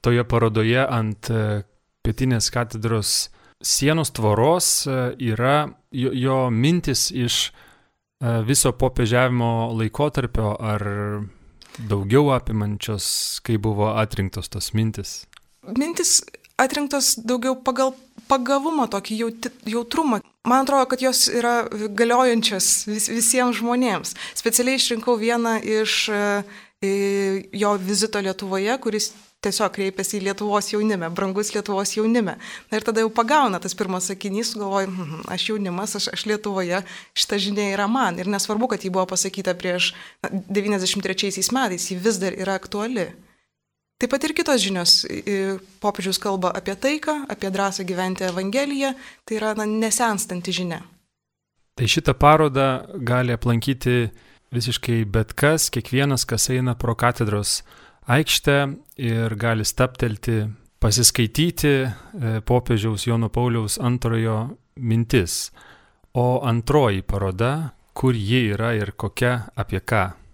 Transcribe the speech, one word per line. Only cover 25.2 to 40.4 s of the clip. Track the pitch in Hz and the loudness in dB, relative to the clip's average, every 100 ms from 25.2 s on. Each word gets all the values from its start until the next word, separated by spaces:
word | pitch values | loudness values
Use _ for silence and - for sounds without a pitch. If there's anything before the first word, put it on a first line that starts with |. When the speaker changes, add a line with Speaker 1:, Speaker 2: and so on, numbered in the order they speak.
| 226 233 233 220 - 220 | 2 0 0 0 0 0
Speaker 2:
iš, | 214 - - | 0 0 0
e, | 208 208 202 202 - - _ 196 196 196 196 196 196 185 | 0 0 0 -4 -14 -20 _ -2 0 0 0 0 -2 -4
jo | 202 208 208 | -2 0 0
vizito | 185 202 214 208 | 0 0 0 0
Lietuvoje, | 190 190 196 190 202 262 | -4 -4 -4 -2 -2 -2
kuris | 240 208 - - - _ | -2 -2 -4 -8 -20 _
tiesiog | 202 190 202 | -4 0 -2
kreipėsi | 185 190 190 190 208 | 0 -4 -2 -4 -2
į | 190 | -4
Lietuvos | 196 208 202 202 | -2 0 0 0
jaunimą, | 208 214 196 165 | 0 0 0 -4
"Brangus | 175 196 190 208 | -2 -2 -2 -2
Lietuvos | 214 208 196 202 | -4 -2 -2 -2
jaunime". | - 220 240 196 - - - - | 0 2 2 0 -4 -14 -18 -6
Na, | 214 | -4
ir | |
tada | 220 220 | 0 0
jau | 220 | 2
pagauna | 226 226 302 262 180 | 2 4 4 4 0
tas | 180 | -6
pirmas | - 196 185 180 | -6 -4 -2 -4
sakinys, | 190 208 196 233 | -6 -4 -4 -4
galvoju, | 214 202 196 196 | -6 -2 -2 -2
"Mhm, | 185 160 160 - | -4 -8 -10 -8
aš | 185 - | -4 -2
jaunimas, | 214 196 175 208 | -2 -2 -4 -4
aš, | 208 - | -4 -6
aš | - 214 | -4 -2
Lietuvoje, | 208 214 190 180 180 190 - - | -2 -2 -2 0 -2 -4 -16 -8
šita | - - 202 | -4 -2 0
žinia | 196 202 202 | -2 -2 -2
yra | 196 202 | 0 0
man." | 254 220 175 | 0 0 -2
Ir | 185 | -4
nesvarbu, | 202 - 214 247 | -4 -2 -2 -2
kad | 208 | -2
ji | 190 | -2
buvo | 185 185 | -2 -2
pasakyta | 185 196 196 185 | -2 -4 -4 -4
prieš, | 180 185 180 175 - - - | -4 -4 -2 -2 -4 -20 -10
na, | - | -6
devyniasdešimt | 196 | -6